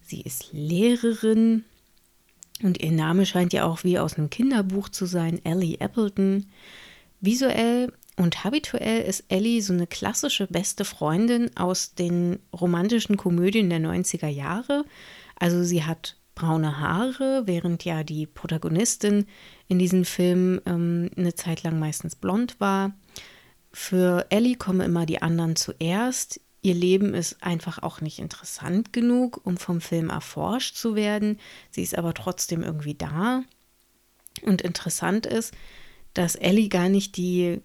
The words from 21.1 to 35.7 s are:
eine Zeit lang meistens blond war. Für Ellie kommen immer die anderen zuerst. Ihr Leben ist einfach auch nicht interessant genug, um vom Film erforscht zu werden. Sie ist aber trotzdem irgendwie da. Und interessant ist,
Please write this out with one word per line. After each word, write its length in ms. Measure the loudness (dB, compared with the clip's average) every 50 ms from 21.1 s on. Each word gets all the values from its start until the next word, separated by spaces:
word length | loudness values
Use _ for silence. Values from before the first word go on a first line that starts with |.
| -2
eine 180 | 0 0 0 0
Zeit 280 | -2 -4 -4 -4 -2 -2
lang 160 | -2 -2 0
meistens 360 | -2 -2 -4 -6 -8 -10 -10
blond 460 | _ -4 -2 0 0 0 -2 -4 _
war. 320 | 0 0 2 2 0 -2 -4 -8 _ _ -20 -20 -20 -20 -20 -20 -20 _ _ _ _ _ -16
Für 540 | -14 -8 0 2 4 4 6 4 2 2 2
Ellie 260 | 2 2 4 2 2
kommen 240 | 0 -2 0 0 0
immer 260 | 2 2 2 0 0
die 160 | 0 -2 -2 0
anderen 340 | 0 2 2 2 0 0
zuerst. 840 | -2 -2 -4 -4 -4 -2 -2 0 0 0 -2 -2 -4 -6 -8 -10 -16 _ _ _ _ _
Ihr 120 | 0 2
Leben 400 | 4 4 4 4 4 4 2 0
ist 280 | -2 -4 -4 -6 _ -4
einfach 400 | -4 -4 -2 -4 -6 -10 -8 -8
auch 180 | -10 -8 -6
nicht 180 | -8 -8 -8 -8
interessant 720 | -10 -10 -10 -12 -14 -14 -14 -10 -6 -2 0 0 -2 0 -2
genug, 480 | 0 2 2 4 4 2 0 -2 -6 _
um 120 | -4 -4
vom 240 | -4 -2 -2 -4 -4
Film 300 | -2 -2 -2 -2 0 -2
erforscht 640 | -4 -6 -8 -8 -8 -6 -4 -2 -2 -2 -4 -6 -8
zu 180 | -4 -4 -2 0
werden. 440 | 0 0 0 0 0 0 -2 -2 -4 -8 -20 -20 -20 -20 _
Sie 120 | -8 -6 -6
ist 140 | -4 -2
aber 160 | -2 -2 -2 -2
trotzdem 500 | -4 -4 -6 -4 -4 -4 -4 -4 -4 -4
irgendwie 320 | -4 -4 -6 -6 -6 -6
da. 500 | -6 -6 -6 -4 -2 0 0 0 -2 -4 -6 _ _ _ _ _ _ _ _ _ _ _ _ _ _ _ -20 _ -8 -2
Und 200 | 0 0 0 0
interessant 640 | -4 -6 -6 -6 -6 -6 -4 -2 0 -2 -2 -2
ist, 280 | -2 -4 -4 -4 -4 -10 -16 -20 -20